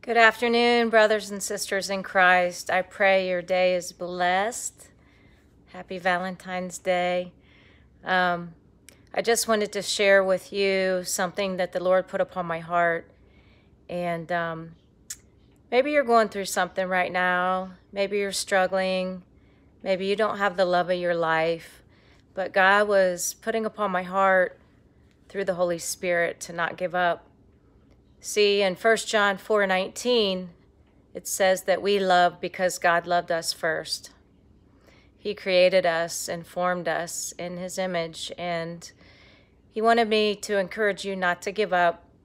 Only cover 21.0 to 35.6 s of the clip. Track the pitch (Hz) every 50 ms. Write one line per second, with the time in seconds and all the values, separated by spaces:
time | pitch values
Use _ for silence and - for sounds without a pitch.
21 | 175 175 175 170 165 160 160 160 160 165 170 165 160 - - - _ _ _ _
22 | _ _ _ _ _ _ _ - 190 175 - 196 185 190 196 202 208 208 208 196
23 | 190 185 180 175 170 - - _ - 226 226 226 220 214 214 - 208 202 185 180
24 | 185 180 185 196 196 196 190 185 180 - - - _ _ _ _ _ _ _ _
25 | _ _ _ _ _ _ - 196 196 190 185 170 180 175 175 165 - - - -
26 | - 180 175 170 170 - - _ - - 170 170 170 160 - - 185 175 165 180
27 | 180 175 170 - - _ _ _ _ _ _ _ _ _ _ _ _ _ _ _
28 | _ _ _ _ - - - 214 208 202 202 202 202 190 180 - - 233 226 214
29 | - - - 214 202 202 196 196 - - 220 208 202 190 190 185 190 - - -
30 | - 240 247 233 214 196 190 185 185 175 170 _ _ _ _ _ _ _ _ _
31 | _ _ _ - - - - - 202 190 190 180 - - 185 - - 196 202 202
32 | 196 185 180 180 175 175 170 165 - 170 - - 185 180 175 - - 175 170 170
33 | 170 175 175 175 170 - 175 165 165 - - - - 165 156 160 160 - - -
34 | - - - _ _ _ _ _ _ _ _ _ _ _ _ _ _ - _ _
35 | _ _ _ _ _ 208 202 - - 196 185 180